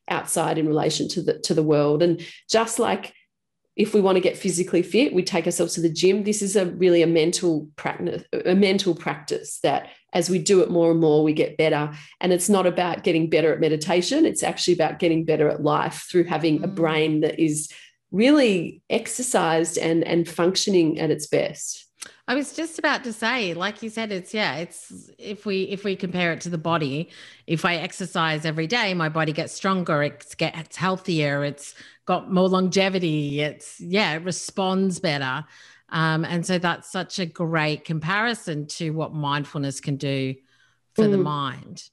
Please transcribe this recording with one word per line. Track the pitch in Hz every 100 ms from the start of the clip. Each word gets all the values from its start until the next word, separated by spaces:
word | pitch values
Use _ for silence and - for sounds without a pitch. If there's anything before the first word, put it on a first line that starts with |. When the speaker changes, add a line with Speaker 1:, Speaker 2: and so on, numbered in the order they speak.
| -
Speaker 1:
outside | 175 - 180 160 156
in | 156
relation | 151 156 - -
to | 180
the, | - -
to | -
the | 160
world. | 156 151 147 151
And | 175 170 - - -
just | 220 330 -
like | 226 285 - - _ _ _ _ _ -
if | 208
we | 214
want | 190 185
to |
get | 180 -
physically | 196 170 180 175
fit, | 180 214 294
we | 185
take | 180 175 170
ourselves | 170 170
to | -
the | 165
gym. | 156 180 208
This | 202 214
is | 202 202
a | 180
really | 175 180 170
a | 165
mental | 165 160 175 175 156 151 -
practice, | - - 175 170 - - -
a | 185
mental | 202 196 190 160
practice | - 151 - 156 - -
that | 160 135 - - _
as | 185 170
we | 185
do | 156 190
it | 165
more | 175 165
and | 165
more, | 160 151 156
we |
get | 151 151 -
better. | 156 147 151 147 - -
And | 180
it's | 180 180
not | 196 180
about | 175 175 160
getting | 196 165 160
better | 160 156
at | 147
meditation. | 160 151 185 180 180 285 -
It's | -
actually | - 170 - 170
about | 160 165
getting | 175 165 165
better | 156 151
at | -
life | 147 151 - - -
through | 180
having | 170 156 165 151
a | 170
Speaker 2:
Mm. | 165
Speaker 1:
brain | 160 156 156 156
that | 151 -
is | 160 151 - - - _ _
really | 185 247 302 247 185 160 - -
exercised | 220 - - 247 208 165 160 170 -
and, | 165 165 -
and | 170 165
functioning | - 175 185 - 185 160 156
at | 160
its | 151 151
best. | 143 - - - - - - - - -
Speaker 2:
I | 262
was | 277
just | - 320 -
about | 311 247
to | 247
say, | 214 226 254 190
like | 165 190 208
you | 226
said, | 226 220
it's, | 190 185
yeah, | 220 185 139
it's, | 170 - - - - -
if | - 202 214
we, | 190
if | 185 190
we | 208 185
compare | 180 175 175
it | 160
to | 175
the | 175
body, | 165 165 147 139 170 - - - -
if | 160 185
I | 170
exercise | 180 - 180 185 160 156 160
every | 156 160
day, | 240 208
my | 180 156
body | 160 156
gets | 151 131
stronger, | - 196 190 175 151
it | 147 143 - -
gets | 160 165 156 -
healthier, | 185 185 - 160 147 143
it's | 143 139 - - - _ -
got | 180 -
more | 185 185
longevity, | 185 185 190 190 190 175 151 143 143
it's, | 147 - - -
yeah, | 170 196 190
it | 156
responds | 180 165 - - 185 190 190 170
better. | 170 143 135 135 151 - - - -
Um, | 165 160 160 160
and | 175 165
so | 180
that's | 175 156 -
such | 190 170 -
a | 170
great | - 165 165 151 147 -
comparison | 160 156 202 233 226 - 151 147
to | - 165
what | 156 143
mindfulness | 156 143 143 139 156 139 135
can | - 135
do | 143 139 131 131 _ _ _ _ _ -
for | 208
the | 196
Speaker 1:
Mm. |
Speaker 2:
mind. | 151 147 135 - - 175 -